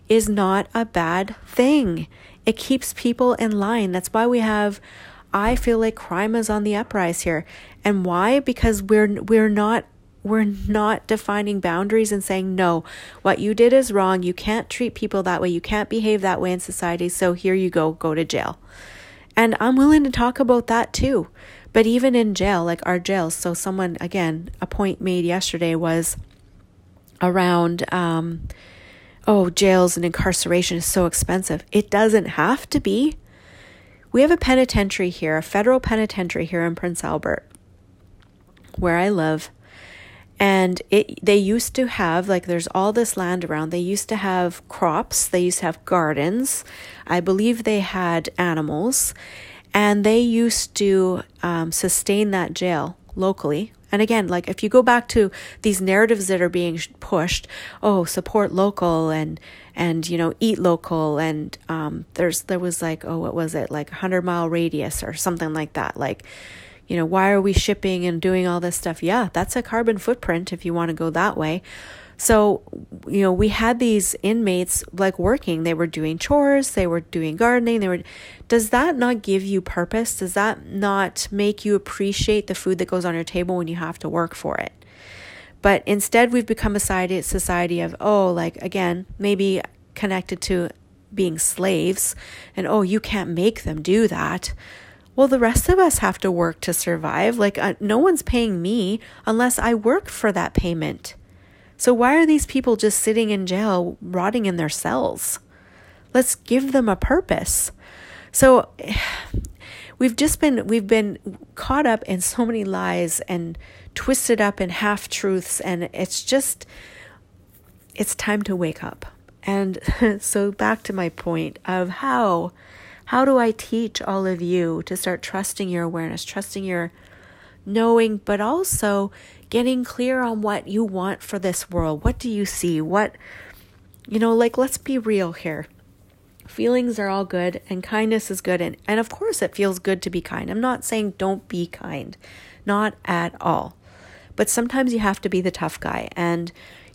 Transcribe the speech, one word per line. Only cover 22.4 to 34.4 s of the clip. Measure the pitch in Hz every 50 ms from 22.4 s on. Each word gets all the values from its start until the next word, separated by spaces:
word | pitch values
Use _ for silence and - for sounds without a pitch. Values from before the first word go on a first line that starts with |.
| 185 202 196 170 170
like, | 170 170 - -
our | - 180 180
jails, | 175 - 196 190 165 165 -
so | - - 175 170
someone, | - - 196 190 190 185 175 165 -
again, | 175 175 - 190 170 160 160 165 175 - - -
a | 185
point | - - - 202 190 - -
made | 180 190 180 180 170
yesterday | 170 175 190 - - - 165 175 165 165
was | 160 170 165 165 165 165 - - - - - - - - - - - - _ _ _ _ _ _ _ _ _ - -
around, | 180 180 180 190 180 180 175 170 170 170 175 170 - -
um, | - 180 175 170 165 160 165 170 165 160 - - - - - - - - - - - - - - - - -
"Oh, | 214 214 202 180 175
jails | 170 - 202 190 185 185 180 175 -
and | 170 170
incarceration | 170 170 - - 190 175 - - 175 175 180 175 - 180 170
is | -
so | - - 190 175
expensive." | 165 - - - - 175 190 190 - 156 156 - -
It | - 208 208 -
doesn't | 208 202 220 220 220 208 170
have | - - 156 151 196 262 - - -
to | - 285
be. | - 196 196 226 277 311 - - - - - - - - - - - - - - - - - - _ _
We | - 240
have | 285 311
a | 339
penitentiary | 330